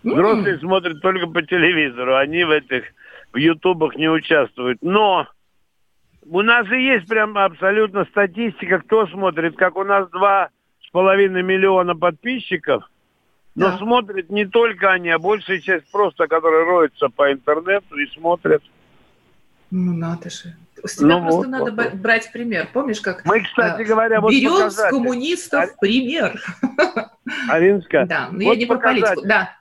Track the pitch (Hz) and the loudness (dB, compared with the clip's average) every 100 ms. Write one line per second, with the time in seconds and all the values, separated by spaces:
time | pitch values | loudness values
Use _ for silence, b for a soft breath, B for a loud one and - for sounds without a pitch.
0 | 120 - 196 220 196 170 175 190 175 151 | 0 2 2 2 0 -4 0 0 -2 -2
1 | 185 185 170 170 151 180 170 170 147 120 | -2 -2 -4 -6 -2 2 2 2 -2 -2
2 | 127 131 139 170 170 151 127 127 - _ | 0 2 2 0 0 0 -2 -6 -6 _
3 | B B B - 165 160 185 175 156 131 | B B B 0 0 2 0 0 -2 0
4 | 160 160 - 160 127 - 123 123 165 202 | 0 0 2 2 2 -4 -4 -4 0 2
5 | 214 175 139 _ _ _ _ _ _ _ | 2 0 -2 _ _ _ _ _ _ _
6 | _ _ - 175 214 240 196 254 262 240 | _ _ -6 0 2 2 2 -2 0 0
7 | 175 220 214 208 196 160 190 214 214 196 | 0 -2 0 0 -2 0 -2 0 0 -2
8 | 165 208 202 180 233 - 180 180 - 220 | -2 -2 -2 -2 -6 -6 -2 -2 2 0
9 | 190 180 190 160 165 - 185 190 196 196 | 0 -2 -4 -2 -6 0 -2 0 0 0
10 | 180 175 202 196 170 _ _ _ - 175 | 0 0 2 2 -2 _ _ _ -4 2
11 | 190 196 196 185 185 190 196 185 175 170 | 4 4 2 2 0 2 2 2 0 0
12 | 175 156 233 254 - 185 156 120 - _ | -2 -2 -8 -8 -6 -6 -2 -4 -4 _
13 | _ _ _ _ _ 151 185 180 214 247 | _ _ _ _ _ -2 -2 0 0 0
14 | 208 196 170 208 202 233 233 185 190 185 | 0 -10 -6 -4 0 2 0 0 0 0
15 | 175 165 175 214 - 185 170 180 _ 202 | 0 0 0 -2 -2 -6 -2 -4 _ -2
16 | 196 - 156 160 160 160 165 180 151 - | -2 0 0 2 2 2 4 2 2 0
17 | 139 - 143 139 147 151 175 202 _ 143 | -4 0 0 0 -2 -2 0 -4 _ -10
18 | 143 151 165 175 160 151 _ _ _ _ | -10 -4 -2 -2 0 0 _ _ _ _
19 | _ _ _ _ _ _ _ 185 180 170 | _ _ _ _ _ _ _ -4 -2 -4
20 | 165 170 170 - 175 - _ - - - | -6 -8 -12 -16 -18 -20 _ -16 -14 2
21 | 147 175 165 170 254 262 247 214 233 196 | 4 4 2 0 0 -4 -4 -4 -4 -4
22 | 214 226 - 233 240 185 160 254 277 214 | -2 -2 -2 -10 -6 -4 -4 -4 -4 -4
23 | 196 180 - 220 180 - 226 170 220 220 | -6 -4 0 0 0 -2 -2 -2 0 0
24 | 226 220 214 269 269 370 320 208 208 269 | 2 2 4 4 4 2 0 0 0 0
25 | 240 247 285 349 - 285 262 - 202 240 | -2 -2 -4 -6 -2 -2 -2 -2 0 0
26 | 247 320 196 - - 175 262 - 359 233 | -2 -2 -4 -4 -14 -6 -4 0 0 -2
27 | - _ - 294 247 160 180 202 165 151 | -10 _ -14 -8 -2 4 4 2 0 0
28 | 127 156 123 92 202 233 240 240 240 254 | 0 -2 -4 -2 0 2 0 0 2 2
29 | 214 180 196 208 185 - | 0 0 0 0 0 -12